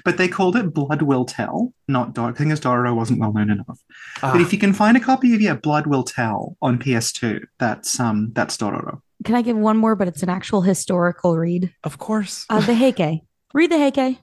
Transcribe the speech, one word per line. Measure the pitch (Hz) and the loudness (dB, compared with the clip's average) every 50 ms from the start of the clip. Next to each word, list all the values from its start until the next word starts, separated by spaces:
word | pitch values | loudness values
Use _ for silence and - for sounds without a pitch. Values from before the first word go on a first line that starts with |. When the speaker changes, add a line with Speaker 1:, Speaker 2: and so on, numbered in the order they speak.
| - | -2
Speaker 1:
but | 185 175 - | -2 0 2
they | 185 180 | 0 0
called | - - 190 180 185 247 | 0 0 0 2 2 0
it | 208 170 151 | 0 -2 -2
Blood | 156 139 139 151 151 156 | -2 -2 -2 -2 0 0
Will | 139 135 127 123 | 2 2 0 0
Tell, | 127 - - 110 - - 170 240 247 - _ _ - | -2 -4 -6 -6 -4 -4 -4 -4 -4 -6 _ _ -2
not | 135 127 123 - 135 | -2 -2 -2 -2 -4
Dor-, | 120 117 120 | -4 -4 -4
I | 120 | -2
think | - 147 151 | -2 -2 0
it's | 156 147 | 0 0
Dororo | - 127 123 120 123 120 120 | 0 0 0 2 2 0 0
wasn't | 113 117 113 123 110 | 0 0 0 0 0
well | 110 107 | 0 0
known | 104 107 104 104 | 0 0 0 0
enough. | 104 98 - - - - _ _ - - - - - - | 0 -2 -4 -8 -16 -20 _ _ -20 -20 -20 -18 -10 -6
Speaker 2:
Ah. | - 135 135 | -2 2 2
Speaker 1:
But | 175 | 2
if | 175 175 | 2 2
you | 202 - | 0 2
can | 208 202 196 | 2 2 2
find | - 208 214 233 262 | 4 4 4 4 4
a | |
copy | 240 - 262 254 254 240 233 | 4 2 2 2 4 4 4
of, | 208 | 4
yeah, | 214 190 151 | 2 2 0
Blood | 120 - 151 147 151 151 151 | 0 0 0 0 0 2 2
Will | 143 131 123 | 0 0 0
Tell | - - - 120 110 104 - - - - - | -2 -2 -2 -2 -2 -2 -4 -6 -8 -8 -4
on | 135 127 123 120 | 0 0 0 0
P | - 135 123 | 0 0 0
S | 113 117 - - | 0 0 -2 -4
two, | - 123 113 107 - - - _ - | -4 -4 -4 -4 -4 -8 -12 _ -2
that's, | 127 110 104 - - - - - | -2 -2 -2 -4 -6 -6 -4 -2
um, | 123 113 107 104 110 113 117 | 0 0 0 0 -2 -2 -2
that's | 123 107 - - - | -2 -2 -2 -4 -4
Dororo. | 113 101 - - - - - - _ _ _ - - | -4 -4 -4 -4 -6 -8 -12 -14 _ _ _ -8 -4
Speaker 3:
Can | - 226 | -2 0
I | 240 | 0
give | 226 240 233 | 0 0 0
one | 214 214 220 220 226 | 2 2 2 2 4
more, | 220 220 220 | 2 2 2
but | 190 196 180 | 0 0 -2
it's | 170 - 185 | -4 -4 -4
an | 175 | -4
actual | 180 190 - - 226 196 | -4 -4 -4 -2 0 2
historical | 175 196 185 - - - 190 180 175 175 170 - - 175 165 160 | 2 2 0 0 -2 -2 0 0 2 0 0 0 0 0 2 2
read? | 165 170 175 180 180 175 - _ - | 0 0 0 -2 -2 -4 -6 _ -12
Speaker 2:
Of | 165 - - | -12 -10 -10
course. | - - 220 214 202 - - - - - | -6 -4 -4 -4 -4 -4 -8 -12 -6 -2
Speaker 3:
Uh, | - - | 0 0
the | 208 214 240 | 2 2 2
Heike. | 226 262 262 247 - 170 151 160 160 - _ _ _ _ _ - | 4 4 2 2 2 0 0 -2 -4 -6 _ _ _ _ _ 0
Read | 277 330 311 | 0 2 2
the | 339 302 | 4 2
Heike. | 285 277 277 277 262 262 262 - | 2 2 2 0 0 0 -2 -4